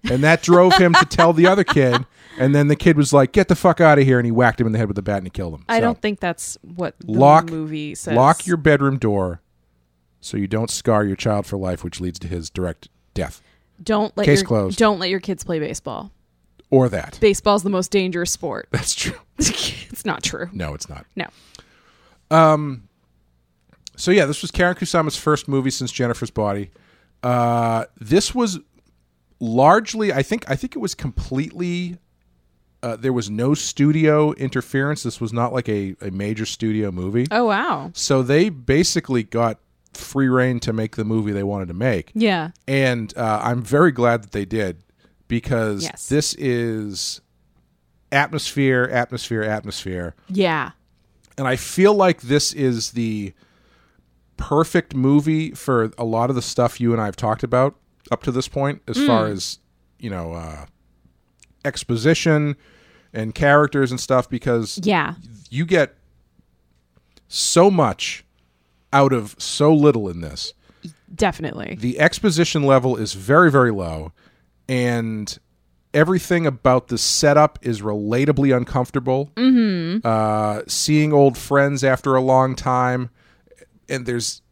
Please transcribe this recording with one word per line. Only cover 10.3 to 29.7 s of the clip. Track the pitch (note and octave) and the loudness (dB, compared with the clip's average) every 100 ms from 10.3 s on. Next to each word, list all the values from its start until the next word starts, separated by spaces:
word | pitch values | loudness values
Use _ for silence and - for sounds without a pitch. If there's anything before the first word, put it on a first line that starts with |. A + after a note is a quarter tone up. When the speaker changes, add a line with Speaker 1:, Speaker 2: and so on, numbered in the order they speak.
| G#2+ | -6
Speaker 1:
you | G2 | -4
don't | G#2+ A2+ | -4 -4
scar | - - A2 G#2 | -4 0 2 0
your | G2 | -2
child | A2+ G#2 G2 | -2 -2 -4
for | G2+ | -6
life, | F#2 F2 | -6 -6
which | F2 - | -8 -8
leads | F2+ F2 | -8 -8
to | F2 | -10
his | F2 D#2+ | -10 -8
direct | - F2+ D#2+ - _ _ | -6 -6 -8 -18 _ _
death. | - D#2 - _ _ _ _ | -8 -8 -10 _ _ _ _
Speaker 2:
Don't | F3 G#3+ G#3+ - | -4 -2 -2 -2
let | F#3 | 2
Speaker 1:
Case | D3 | 2
Speaker 2:
your, | F#3+ | 2
Speaker 1:
closed. | A2+ F#2+ G2 | -2 -2 2
Speaker 2:
don't | A3 F#3+ | 2 2
let | F3+ | -4
your | F#3+ | -4
kids | - F#3 - | -6 -8 -6
play | E3 | -6
baseball. | D3+ - - A#2 G3 _ _ _ _ _ _ | -6 -8 -12 -12 -14 _ _ _ _ _ _
Speaker 1:
Or | C3+ B2 | 2 4
that. | F#2+ - - | -2 -8 2
Speaker 2:
Baseball's | G#3+ G3 G#3 G3+ | 2 2 0 0
the | F3+ | 0
most | F#3+ F#3 | -4 0
dangerous | G3+ F#3 F3 F3 | -2 -2 -4 -6
sport. | - - G2 - | -6 -6 -8 -6
Speaker 1:
That's | - - | -6 -4
true. | - - - _ | -6 -6 -8 _
Speaker 2:
<laughs> | - | -4
It's | - - - - - - A3 | -4 -2 -8 -10 -16 -10 -8
not | - | -6
true. | - - F3 | -6 -6 -10
Speaker 1:
No, | G3 D2+ | -8 -8
it's | D2 - | -10 -14
not. | C#2+ - - | -16 -16 -12
Speaker 2:
No. | - _ _ - _ _ _ _ _ _ _ | -12 _ _ -20 _ _ _ _ _ _ _
Speaker 1:
Um. | D#3+ D#3+ D3+ D3 B2+ _ _ _ _ _ _ _ _ _ _ - - | 4 4 4 -2 -10 _ _ _ _ _ _ _ _ _ _ -20 -6
So | - | 2
yeah, | G3 C#3+ | 4 2
this | D3 | -2
was | E3+ | -6
Karen | - F3+ F3+ | 0 0 0
Kusama's | F3+ F3 D#3 - | -2 -2 -2 -4
first | - D3+ - | -2 -2 0
movie | C3+ C3 | -2 -2
since | - B2+ | -4 -8
Jennifer's | - A#2+ A#2 A#2 | -4 -4 -2 -6
Body. | - G#2 G2+ G2 _ _ _ _ _ | -4 -4 -4 -8 _ _ _ _ _
Uh, | B2 B2 A#2+ A#2+ A#2 A2+ - _ | -2 0 0 0 0 -2 -6 _
this | A2 E3+ - B3 | 0 0 0 -2
was | A#3 E3+ _ _ _ _ _ _ _ _ | -4 -4 _ _ _ _ _ _ _ _
largely, | A#2 A#2 C#3+ | -2 4 4